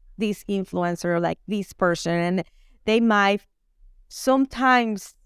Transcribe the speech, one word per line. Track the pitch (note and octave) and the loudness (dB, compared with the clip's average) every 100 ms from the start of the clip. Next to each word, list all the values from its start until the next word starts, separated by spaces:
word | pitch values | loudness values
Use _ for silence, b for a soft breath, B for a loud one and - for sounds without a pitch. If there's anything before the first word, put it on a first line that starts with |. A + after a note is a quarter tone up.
| - - | -20 -6
this | G#3 G3+ - | -6 -4 -6
influencer, | G3 F#3 F3+ F3 F3 F3 E3+ | -6 -4 -4 -4 -2 -2 -2
like | E3+ - - | -2 -4 -6
this | G#3 F#3+ | -8 -8
person." | - F3+ E3+ E3 | -2 0 0 -2
And | E3+ F3 F#3 - _ _ _ - | -2 0 -2 -4 _ _ _ 0
they | A3 | 2
might | A#3 G#3 G3 G3+ - _ _ _ - - _ | 4 4 2 0 -6 _ _ _ -20 -20 _
sometimes | - - C4+ C4+ A#3+ C4 B3 A3+ G3+ - - | -4 0 2 0 0 2 4 2 -4 -10 -20